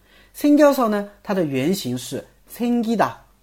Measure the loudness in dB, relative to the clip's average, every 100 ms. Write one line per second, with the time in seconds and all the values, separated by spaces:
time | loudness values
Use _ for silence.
0 | _ _ _ -2 2 6 6 4 0 -2
1 | -6 -14 -6 -2 0 0 0 -2 -4 -8
2 | -8 -12 -12 _ -20 -6 -2 0 0 0
3 | -2 -4 _ _